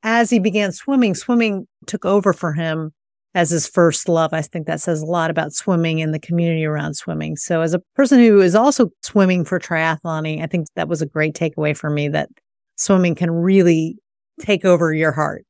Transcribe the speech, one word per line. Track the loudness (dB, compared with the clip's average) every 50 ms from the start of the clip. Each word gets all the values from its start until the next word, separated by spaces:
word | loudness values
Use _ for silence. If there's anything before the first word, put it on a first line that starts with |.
| -2
as | 0 2 2 2 2
he | 2 2
began | 2 2 0 0 -2 -2
swimming, | -4 -6 -6 -2 0 2 2 2 0
swimming | -2 -2 -2 0 0 2 0 -2 -4 -8 _ _ _ _
took | -10 -10 -6 -2
over | 0 0 2 2 2
for | -2 0 -2 -4 -4
him | -2 -2 -2 -4 -4 -6 -8 _ _ _ _ _ _ _ _ _
as | -2 0 0
his | 0 -2 -4
first | -2 0 2 2 2 2 0 -2
love. | 0 0 0 0 0 -2
I | -4
think | -6 -6 _ -10 -6
that | -6 -6 -6
says | -4 -4 -4 -4
a | -4
lot | -4 -2 -2 -2 0
about | -2 -2 -4 -4
swimming | -6 -8 -2 -2 0 0 0 0 -2 -2
and | -2 -2 -4
the | -6
community | -6 -4 -2 -2 0 0 0 -2 -2
around | -2 -4 -4 -6 -6 -8
swimming. | -8 -8 -8 -8 -6 -6 -8 -8
So | -10 -6 -4 -2 -2
as | 0 0 -2
a | -4 _ _ _
person | 0 2 4 6 6
who | 8 8 8 6
is | 6 6 4
also | 4 4 4 4 2 0 0 _ _ -12
swimming | -2 2 2 4 4 2 0 0
for | -2 -4 -6
triathloning, | -4 -4 -2 0 0 0 -2 -2 _ -6 -6 -4 -4 -6 -6 -6
I | -6
think | -4 -4 -4 -6 -6 _
that | -6 -4
was | -4 -4 -4
a | -4
great | -6 _ -2 -2 -2 -2
takeaway | -4 -4 -4 -2 -2 -2 -2 -2
for | -2 -4 -4
me, | -2 -2 -2
that | -2 -2 -4 -4 -6 _ _ _ _ _ _ _ _ _
swimming | -8 0 2 2 2 4 2 0
can | -2 -2 -2
really | -2 0 0 4 4 4 6 4 4 2 0 -4 -6 -12 _ _ _ _ _ _ _ -14
take | -4 -2 -2 0 4
over | 2 4 4 2 0 0
your | 0 0 0
heart. | 0 0 -4 -4 -4 -8 -16 _